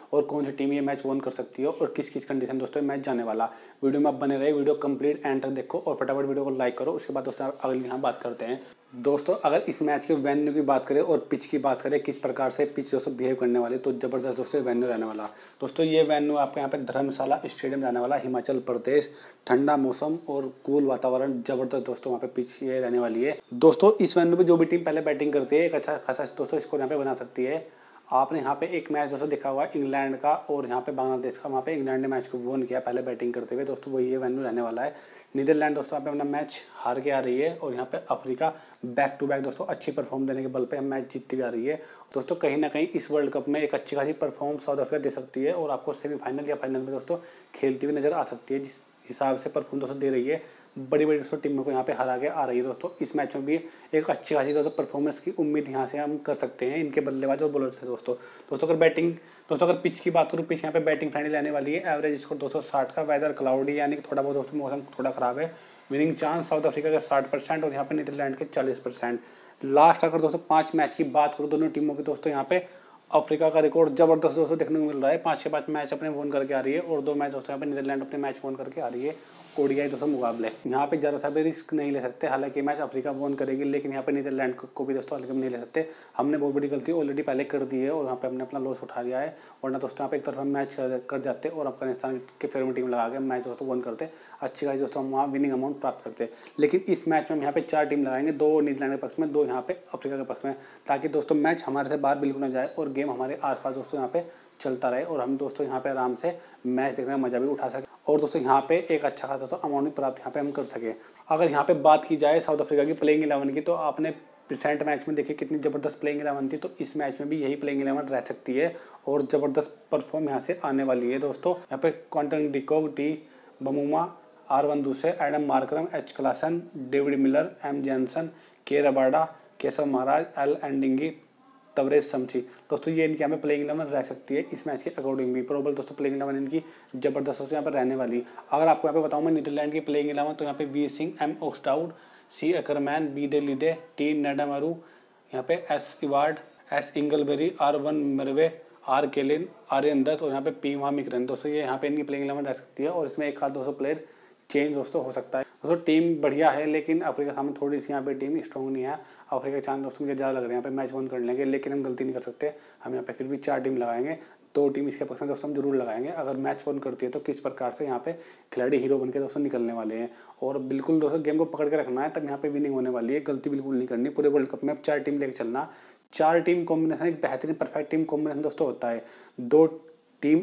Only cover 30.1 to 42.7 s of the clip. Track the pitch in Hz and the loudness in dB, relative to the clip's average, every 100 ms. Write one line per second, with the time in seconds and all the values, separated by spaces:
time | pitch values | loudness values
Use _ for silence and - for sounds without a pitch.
30.1 | 127 147 156 - 147 123 127 127 131 131 | 0 2 2 0 -4 -2 -2 -2 -2 0
31.1 | 131 127 - 147 139 - 156 135 131 135 | 0 -2 -6 -4 -2 -2 -2 0 0 0
32.1 | 131 127 127 120 135 123 127 131 123 127 | -2 -4 -6 -2 -2 -2 -2 -2 -2 -2
33.1 | 117 120 120 113 123 139 131 143 131 127 | -2 -2 -2 -4 -4 -4 -6 -4 0 0
34.1 | 131 127 131 127 117 117 113 139 - - | 0 0 -2 -2 -2 -2 -2 -4 -6 -20
35.1 | - - 139 139 156 151 147 135 147 143 | -20 -8 -2 4 4 4 0 -2 -6 -4
36.1 | 143 143 143 147 - - - - 131 135 | -4 -2 -2 -4 -10 -16 -6 -4 -2 0
37.1 | 135 131 123 156 170 147 123 127 160 - | 0 0 2 0 -2 -6 -6 -4 -6 -2
38.1 | 127 131 127 160 156 - - 123 123 139 | -4 -2 -2 -2 -2 -16 -12 -6 0 0
39.1 | - 143 139 135 - 185 - - 147 139 | 0 -2 0 -2 -6 -6 -6 -4 -4 -4
40.1 | 139 135 131 131 131 123 135 135 135 131 | -2 -2 -2 -4 -4 -4 -2 -4 -4 -6
41.1 | 131 - 131 120 117 127 151 - - - | -10 -6 -4 -2 -2 -2 -4 -6 -20 -8
42.1 | 135 127 170 147 143 151 | -6 -4 0 0 2 0